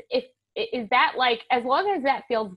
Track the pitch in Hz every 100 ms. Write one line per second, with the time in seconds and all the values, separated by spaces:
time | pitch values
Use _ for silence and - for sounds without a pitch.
0 | - 254 254 _ _ - 311 254 214 247
1 | - - 254 233 - 247 240 269 392 381
2 | 269 262 - 226 220